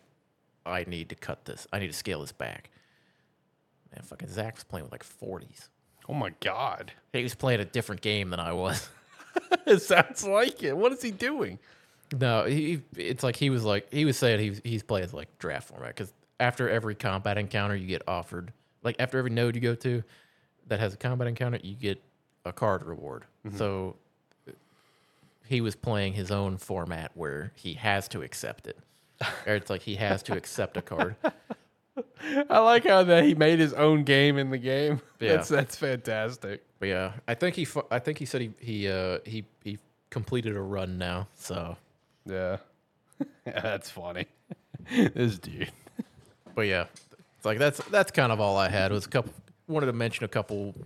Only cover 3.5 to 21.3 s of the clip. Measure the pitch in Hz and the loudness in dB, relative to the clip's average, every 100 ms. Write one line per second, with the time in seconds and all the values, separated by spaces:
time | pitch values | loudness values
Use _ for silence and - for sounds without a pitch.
3.5 | _ _ _ _ - - - 180 95 110 | _ _ _ _ -20 -18 -16 -10 -8 -8
4.5 | - - 95 73 - - - - 92 - | -10 -12 -12 -12 -14 -18 -16 -12 -12 -14
5.5 | - - _ _ _ - 143 104 85 101 | -20 -20 _ _ _ -8 -6 -6 -4 -4
6.5 | 98 131 92 90 - _ - 123 - 131 | -2 -4 -4 -10 -18 _ -6 -6 -2 0
7.5 | 117 98 120 113 98 107 104 95 87 85 | 0 0 -4 -4 -4 -2 -2 -2 -4 -4
8.5 | 87 92 - - - _ - - - - | -2 -2 -2 -6 -16 _ -20 -8 -8 -2
9.5 | 359 - 214 - 262 - 262 202 196 247 | -2 6 4 6 4 4 0 0 4 2
10.5 | - 143 143 233 262 247 190 247 294 139 | 0 -2 2 2 2 -4 -4 -4 -2 -4
11.5 | 92 - - _ _ _ 135 127 113 101 | -8 -16 -20 _ _ _ 0 2 4 4
12.5 | 143 151 170 - - - 127 131 120 139 | 2 0 -2 -6 -8 -6 -2 -2 0 2
13.5 | 127 110 101 - 147 151 123 127 110 107 | 2 2 0 0 0 2 4 4 4 2
14.5 | 98 117 113 - 101 92 73 - _ 85 | -4 -4 -6 -2 -2 -2 -8 -14 _ -8
15.5 | 71 - - 62 - 98 - _ - 123 | -8 -10 -14 -14 -10 -12 -14 _ -2 0
16.5 | - 120 113 110 104 107 95 101 101 101 | 0 0 0 -2 -4 -4 -2 -2 -2 -2
17.5 | 107 101 101 92 90 - 90 85 87 87 | -2 -2 -2 -4 -6 -4 -4 -6 -10 -12
18.5 | - _ _ 120 117 127 131 127 113 120 | -18 _ _ -6 -4 -2 -2 -2 0 0
19.5 | 117 120 117 131 120 - - _ _ _ | 0 -2 -2 -2 -2 -4 -14 _ _ _
20.5 | _ - 104 107 98 127 127 120 | _ -6 -2 -2 -2 -4 -2 -2